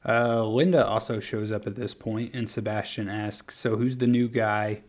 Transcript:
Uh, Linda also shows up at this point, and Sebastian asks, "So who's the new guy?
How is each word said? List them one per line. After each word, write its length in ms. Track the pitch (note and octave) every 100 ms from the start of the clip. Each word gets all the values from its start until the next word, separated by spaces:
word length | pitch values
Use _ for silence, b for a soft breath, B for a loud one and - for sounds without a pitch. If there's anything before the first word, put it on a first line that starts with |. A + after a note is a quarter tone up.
| -
Uh, 360 | A#2 A#2+ A#2 A2
Linda 400 | A2+ E3+ E3 G#2
also 320 | A2 - A2+
shows 320 | - A2+ G#2+
up 160 | G#2+ -
at 80 | G2+
this 180 | A2
point, 400 | - - A2 A#2
and 160 | B2+ A2+
Sebastian 600 | - G#2+ G#2+ G2+ - G2+
asks, 480 | G#2+ G#2 G#2 - -
"So 180 | A#2+ A2
who's 220 | B2 B2+
the 100 | B2
new 220 | B2 A#2+
guy? 520 | A#2 A2 G#2 G#2+ G#2